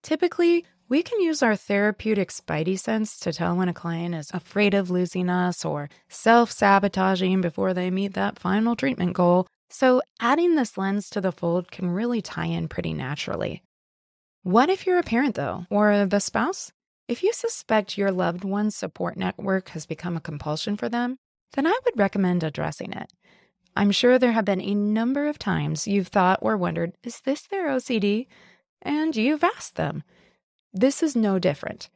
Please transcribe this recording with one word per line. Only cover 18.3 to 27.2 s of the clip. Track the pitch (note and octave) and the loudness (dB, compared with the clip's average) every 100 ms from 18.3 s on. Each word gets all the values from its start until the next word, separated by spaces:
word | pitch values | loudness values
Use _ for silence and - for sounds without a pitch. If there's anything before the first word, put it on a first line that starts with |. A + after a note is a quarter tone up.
| F3 | -2
one's | G3 G3+ G#3+ - | -4 -2 -2 -2
support | F3+ - F3 - | -10 -6 -6 -2
network | F#3 - G3 F#3+ - | -6 -4 -2 -2 -2
has | D#3+ - | -12 -10
become | D#3 F3+ E3+ | -8 -6 -6
a | |
compulsion | - D3 D3+ D3+ - G#3 | -6 -8 -6 -4 -4 -4
for | A#3+ | -4
them, | A#3+ B3 C4 _ _ _ | -2 -4 -6 _ _ _
then | - D4+ | -2 0
I | A#4+ B4+ | 2 0
would | F4 | 0
recommend | G3 G3+ F#3 F3+ | 0 2 2 2
addressing | D#3 C#3+ D#3 D#3 - | -2 -4 -6 -6 -10
it. | - - _ _ _ _ _ _ | -10 -12 _ _ _ _ _ _
I'm | - G3+ | 0 2
sure | G3 B3 B3+ | 4 6 6
there | B3 | 4
have | A3+ | 2
been | G3+ F#3 | 0 -2
a | - G3+ | 0 0
number | G#3 G#3+ A#3 C#4 D4 | 0 0 0 0 -2
of | D4 | -4
times | - E3 D3 D#3 - | -2 0 0 -4 0
you've | G3 F#3 | 0 2
thought | G3+ F3+ F#3+ | 2 4 2
or | A3 G#3+ | 0 -2
wondered, | F3 E3 E3+ - | -2 -2 -4 -6
"Is | A#3+ - | -16 -8